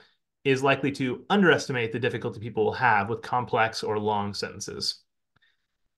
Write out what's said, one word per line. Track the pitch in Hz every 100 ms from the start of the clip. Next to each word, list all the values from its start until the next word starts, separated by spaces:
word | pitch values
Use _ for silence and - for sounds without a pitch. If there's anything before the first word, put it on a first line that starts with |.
| _ _ _ _
is | 139 127
likely | 139 135 143
to | - 127 123 -
underestimate | 202 175 131 - 127 113
the | 120
difficulty | 127 117 120 104
people | 117 107
will | 107
have | - 123 107 101
with | 113
complex | - 123 110 120 113 -
or | 110 107
long | 104 107 101
sentences. | 98 101 101 - - - - _ _ _ _ _ _ _ _ _